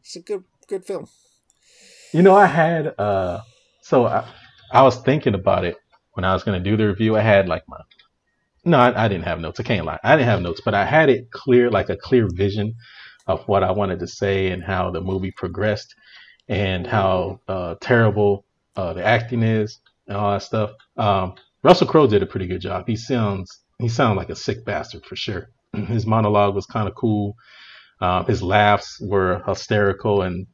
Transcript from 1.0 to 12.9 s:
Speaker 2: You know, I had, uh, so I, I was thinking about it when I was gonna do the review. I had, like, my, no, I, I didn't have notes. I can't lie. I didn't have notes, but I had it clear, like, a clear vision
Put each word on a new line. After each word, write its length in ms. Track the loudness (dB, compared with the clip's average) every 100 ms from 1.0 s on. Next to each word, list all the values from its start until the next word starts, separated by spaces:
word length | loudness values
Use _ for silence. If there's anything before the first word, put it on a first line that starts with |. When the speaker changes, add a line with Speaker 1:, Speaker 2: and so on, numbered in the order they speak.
| -12 _ _ _ _ _ _ _ -20 -20 -4
Speaker 2:
You 80 | 4
know, 120 | 6 8
I 100 | 6
had, 460 | 4 0 0 -4 -4
uh, 440 | -2 0 -2 -6 -12 _ _ _
so 240 | 0 2 2
I, 220 | 0 -6 -18 -20 _ _
I 100 | 6
was 140 | 6 4
thinking 380 | 0 2 0 0
about 300 | 0 0 -2
it 120 | -8 _ _ _
when 100 | -4
I 100 | -2
was 100 | 0
gonna 160 | 0 -2
do 160 | 0 0
the 100 | 0
review. 280 | 0 0 2
I 60 |
had, 260 | 4 4 4
like, 160 | -4 -8
my, 100 | -20 -20 _ _ _ _ _ _ _ 2
no, 120 | 6
I, 260 | 6 4 -2
I 20 |
didn't 180 | -2 -4
have 140 | -6
notes. 200 | -8 -10
I 40 |
can't 220 | -4 -4 -4
lie. 140 | -6
I 120 | 2 2
didn't 140 | 4
have 120 | 0
notes, 200 | -2 -4 -2
but 80 |
I 120 | 0 2
had 240 | 4 4
it 200 | 2 -2
clear, 380 | -12 2 4 4
like, 200 | 0 -2
a 80 | -8
clear 300 | 0 2 2
vision 400 | -2 -2 -2 -6 -8 -20